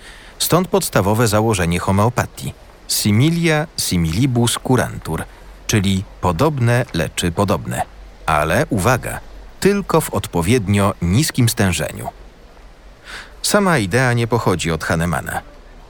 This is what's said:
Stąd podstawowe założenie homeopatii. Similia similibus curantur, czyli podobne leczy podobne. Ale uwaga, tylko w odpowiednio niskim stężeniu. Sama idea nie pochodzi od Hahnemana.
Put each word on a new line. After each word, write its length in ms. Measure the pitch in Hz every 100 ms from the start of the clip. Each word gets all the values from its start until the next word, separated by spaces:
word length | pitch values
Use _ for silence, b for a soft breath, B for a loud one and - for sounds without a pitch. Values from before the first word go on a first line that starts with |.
| B B B B
Stąd 280 | - 165 185
podstawowe 600 | 196 - 117 92 107 117
założenie 520 | 104 113 98 85 85
homeopatii. 760 | - 95 110 120 - - - - - - -
Similia 800 | - 107 104 151 170 165 151 165 -
similibus 840 | - 90 82 85 139 123 120 - -
curantur, 560 | 123 82 110 - 80 - B B B -
czyli 360 | 110 95 95 98 -
podobne 640 | 92 85 160 143 117 120 131
leczy 380 | 82 76 - 90
podobne. 500 | 82 101 92 113 - - - - - -
Ale 400 | 78 78 98 165
uwaga, 500 | 104 90 131 - - - - - -
tylko 420 | 190 202 - 165
w 120 | -
odpowiednio 800 | 117 - 87 85 127 92 101 101 -
niskim 480 | 85 104 160 - 117
stężeniu. 600 | - 98 82 64 - 60 - - - - - - - - - B B B B
Sama 360 | - 208 196 156
idea 360 | 98 120 131
nie 140 | 120 117
pochodzi 440 | 117 - 87 82
od 120 | 80
Hahnemana. 580 | - 85 85 73 - - - - - - -